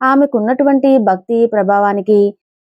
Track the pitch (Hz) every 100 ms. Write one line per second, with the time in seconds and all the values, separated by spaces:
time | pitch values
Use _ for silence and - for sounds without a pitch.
0 | 262 269 285 254 214 262 285 277 269 269
1 | 202 185 - 233 233 220 190 202 202 202
2 | 190 208 202 202 _ _